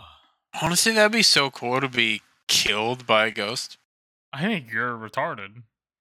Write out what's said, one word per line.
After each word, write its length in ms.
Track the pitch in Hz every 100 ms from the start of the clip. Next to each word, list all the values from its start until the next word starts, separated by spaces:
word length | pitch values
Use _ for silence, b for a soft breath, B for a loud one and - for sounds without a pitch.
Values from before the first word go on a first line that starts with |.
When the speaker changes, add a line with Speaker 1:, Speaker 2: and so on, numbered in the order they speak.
| b b b b _ -
Speaker 1:
Honestly, 300 | 160 175 226
that'd 180 | 220 214
be 100 | 226
so 260 | - 151 139
cool 280 | - 120 131
to 80 | 135
be 340 | 123 113 104 - _ -
killed 580 | - - 104 113 127 120
by 220 | 110 110
a 40 |
ghost. 460 | 107 101 127 - - _ _ _ _ _
Speaker 2:
I 80 | 135
think 300 | 202 190 113
you're 240 | 113 123 113
retarded. 640 | 107 131 165 120 98 117 117 _ _ _